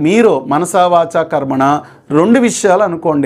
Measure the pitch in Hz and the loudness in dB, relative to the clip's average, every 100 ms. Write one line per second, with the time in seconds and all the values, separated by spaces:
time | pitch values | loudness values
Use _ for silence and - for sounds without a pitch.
0 | 151 220 220 139 - 147 175 190 180 170 | 0 2 2 0 -2 -4 -2 0 2 2
1 | 165 165 160 147 135 131 139 147 - - | 0 -4 -4 -4 -4 -2 0 -2 -6 -20
2 | - 147 208 254 240 - 196 175 202 165 | -2 0 2 2 2 0 0 2 0 -2
3 | 170 147 | -2 -2